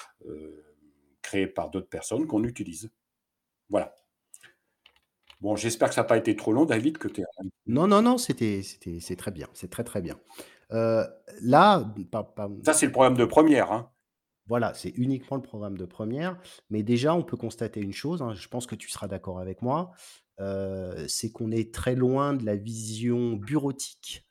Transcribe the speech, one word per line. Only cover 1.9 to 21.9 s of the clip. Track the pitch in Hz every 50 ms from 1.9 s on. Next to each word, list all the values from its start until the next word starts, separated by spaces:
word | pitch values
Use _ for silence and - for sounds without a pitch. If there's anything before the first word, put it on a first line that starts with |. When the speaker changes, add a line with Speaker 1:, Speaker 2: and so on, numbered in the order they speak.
| - - - - 110 131 160 -
Speaker 1:
qu'on | 110 104 113
utilise. | 120 120 - 101 87 85 80 107 113 _ _ _ _ _ _ _ _ _ _ _ _ _ _ _ -
Voilà. | 104 95 - - - _ _ _ _ _ _ _ - - - - _ _ _ _ _ _ _ _ _ _ _ _ _ _ _ _ - -
Bon, | 101 104 104
j'espère | 104 113 117 - - 139 113
que | -
ça | 127
n'a | 113 -
pas | 123 113
été | - 110 104
trop | - - 113
long, | 107 127 165
David, | 151 117 110 120 156 156 -
que | - 101
t'es | - - 90 - - - 95 95 - _ _ -
Speaker 2:
Non, | 117 139 175 208
non, | 202 208
non, | 226 240 254 240
c'était, | - - 127 - 120 107 101 98 98
c'était, | - - - - 87 85 85
c'est | - - 180
très | - - 107
bien, | 92 85 139 - -
c'est | - - -
très, | - - -
très | - - 104
bien. | 87 78 73 - _ _ - - - - - _ _ -
Heu, | 110 113 113 113 113 113 - - - - _ - - -
là, | 104 123 135 156 190 214 196 160 107 107 104 104 90 -
pas, | - 110 -
pas | - _ - 104 101 101 98 -
Speaker 1:
Ça, | 151 151
c'est | - 147 127
le |
programme | - 131 131 127 127 120
de | 117
première, | 113 - 151 160 160 143 120 95 85
hein. | 104 117 120 - _ _ _ _ _ _ _ _ _ _ _ 104
Speaker 2:
Voilà, | 117 120 117 98 -
c'est | - - 92
uniquement | - - 123 135 135 127 - - 139 135
le | 135
programme | - - 107 104 101 98 92
de | 92
première, | 87 - - 107 110 123 147 165 185 185 180 - - - - _ -
mais | 104 107 104
déjà, | 110 120 117 131 151 170
on | 175 -
peut | - - -
constater | 120 110 - - 117 110 - 107
une | 101 98 92
chose, | - - 143 180 170
hein, | 131 117 107
je | 92 - -
pense | - 123 123
que | - 113
tu | 104 - -
seras | - - 107 95
d'accord | 98 95 - 98 90 92
avec | 92 95 92 -
moi, | 117 127 139 165 180 180 180 - - - - - _ _ _ -
heu, | 98 98 98 98 98 95 95 95 92 92 90 - - -
c'est | - - - 113
qu'on | - - 120 110
est | 113 113 107 113 -
très | - - 127